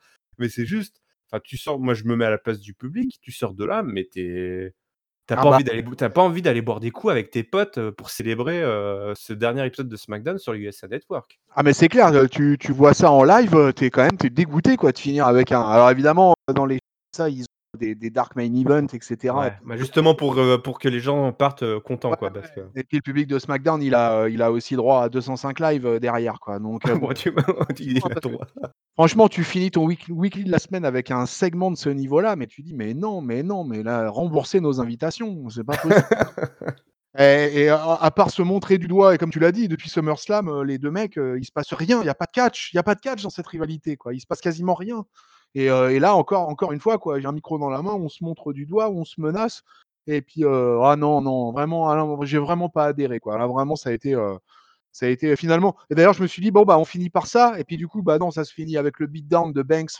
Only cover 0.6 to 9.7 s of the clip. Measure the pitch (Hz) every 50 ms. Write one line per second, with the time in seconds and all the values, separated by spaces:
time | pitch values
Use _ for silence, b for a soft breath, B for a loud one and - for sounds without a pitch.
0.6 | 120 120 196 220 196 - _ _ _ _ _ _ _ - 113 107 - - 135 -
1.6 | - 156 147 135 127 127 120 107 107 117 117 117 117 110 107 104 - 117 110 101
2.6 | 101 101 101 _ 123 135 170 240 254 262 - _ _ 131 - - 123 101 95 98
3.6 | 101 - 208 220 208 131 101 95 95 92 - 92 90 90 87 90 92 90 92 92
4.6 | 92 92 - _ _ _ _ _ _ _ _ _ _ - 113 113 139 147 135 135
5.6 | 135 120 113 117 117 120 127 - 131 113 - 170 185 180 165 185 175 151 120 117
6.6 | 113 120 107 107 113 117 - - - 214 160 117 107 - - 117 113 - - 139
7.6 | - 202 - 123 113 107 104 - - - - - 110 113 113 113 123 151 175 175
8.6 | 160 123 107 104 101 101 98 98 101 104 104 - - - 110 107 113 117 120 139
9.6 | 135 127